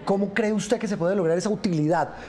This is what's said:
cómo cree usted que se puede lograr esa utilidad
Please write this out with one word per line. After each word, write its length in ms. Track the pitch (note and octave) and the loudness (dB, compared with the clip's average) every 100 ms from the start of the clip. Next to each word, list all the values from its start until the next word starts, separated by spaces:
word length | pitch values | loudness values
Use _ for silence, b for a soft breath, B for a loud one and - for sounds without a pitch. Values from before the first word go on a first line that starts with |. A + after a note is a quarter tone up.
cómo 300 | - G3 G3+ | 0 0 0
cree 180 | G3+ G#3+ | 0 0
usted 260 | G#3+ - A#3 | 0 0 0
que 120 | F3+ | 0
se 80 | F#3+ | -2
puede 180 | E3+ G3+ | 0 2
lograr 220 | E3 E3+ | 2 2
esa 120 | G3+ | 0
utilidad 600 | G#3 G#3 E3 D3+ E3+ C#3+ B | 0 0 2 2 2 0 B